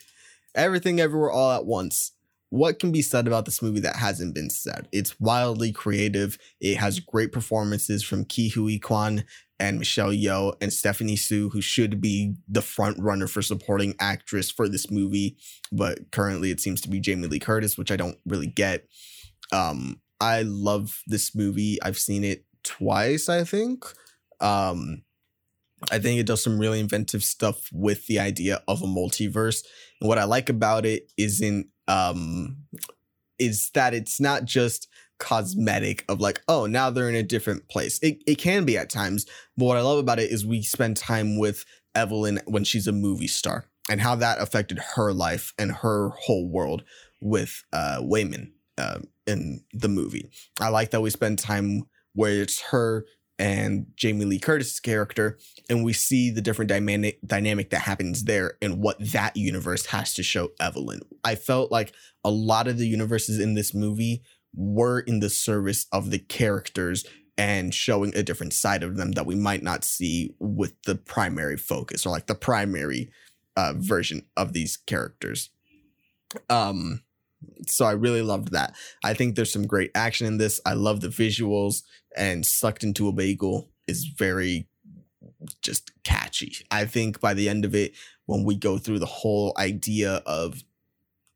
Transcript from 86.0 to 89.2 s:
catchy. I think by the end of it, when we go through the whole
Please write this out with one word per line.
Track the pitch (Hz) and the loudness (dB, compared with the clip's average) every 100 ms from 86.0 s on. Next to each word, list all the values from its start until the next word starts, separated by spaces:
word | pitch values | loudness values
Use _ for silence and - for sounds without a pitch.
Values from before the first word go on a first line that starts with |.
catchy. | - - - - - - - | 0 0 0 -6 -8 -10 -4
I | 104 | -2
think | 107 120 110 101 | 0 0 -2 0
by | 110 | 0
the | 101 104 | 2 0
end | 104 | 0
of | 101 | 0
it, | 104 101 - - - - | 2 0 -4 -20 -16 -4
when | 156 | 0
we | 104 | 0
go | 98 104 95 | 0 0 -2
through | - 104 | -2 -4
the | 85 | -4
whole | - | -4